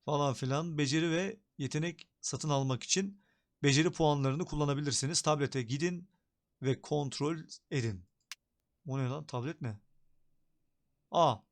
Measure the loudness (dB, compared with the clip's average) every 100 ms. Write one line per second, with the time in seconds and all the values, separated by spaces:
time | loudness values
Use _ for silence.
0 | -2 0 0 0 0 0 -2 -2 0 2
1 | 2 0 -2 -6 _ -8 -4 -2 -4 -6
2 | -20 _ -8 -6 0 0 2 -2 0 0
3 | 0 -8 _ _ _ _ 4 6 4 4
4 | 4 4 2 0 -2 0 0 0 0 -2
5 | 0 0 2 2 2 -2 -2 -2 -2 -4
6 | -12 _ _ _ _ _ -2 -2 -2 -2
7 | -2 -2 -4 -4 -10 -20 _ -4 -2 -6
8 | -12 _ _ -20 _ _ _ _ -6 -4
9 | -2 -4 -6 -6 -6 -6 -8 -8 _ _
10 | _ _ _ _ _ _ _ _ _ _
11 | _ 2 4 2 _